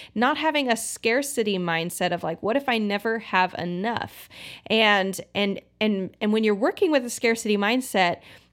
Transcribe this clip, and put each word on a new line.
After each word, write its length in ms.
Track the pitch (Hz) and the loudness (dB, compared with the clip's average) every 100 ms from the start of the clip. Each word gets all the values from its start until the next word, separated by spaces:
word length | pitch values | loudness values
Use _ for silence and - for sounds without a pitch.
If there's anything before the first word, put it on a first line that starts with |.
| - | -8
not 240 | 208 247 294 | 0 0 2
having 320 | 311 302 262 | 0 0 0
a 60 | 226 | -2
scarcity 840 | - - 226 247 277 - 208 185 | -4 -4 0 0 0 -2 -2 0
mindset 540 | 175 165 170 - 180 | 0 -2 -2 -2 -2
of, 100 | 170 | -2
like, 200 | 165 170 | -4 -4
"What 140 | 196 262 | -2 0
if 100 | 277 | 0
I 120 | 226 | 0
never 400 | 208 202 226 226 | 0 -2 -2 -4
have 360 | - 190 180 - | -2 0 0 -2
enough?" 680 | 175 175 214 226 - - - - - - - | -6 -4 -2 -4 -6 -12 -20 -20 -18 -12 -2
And, 520 | 220 214 202 190 190 - | 2 4 4 2 -4 -6
and, 260 | 202 202 190 - - | -2 -2 -2 -8 -4
and, 340 | 214 196 185 - | -2 0 -4 -4
and 100 | 208 | 0
when 120 | 220 | 2
you're 100 | 214 | 2
working 360 | 202 277 415 381 | 2 0 2 2
with 140 | 294 | 2
a 60 | 240 | 0
scarcity 480 | - 233 226 214 208 | -2 0 0 0 2
mindset, 640 | 202 254 254 202 175 170 - - _ | 2 0 0 2 2 0 -8 -20 _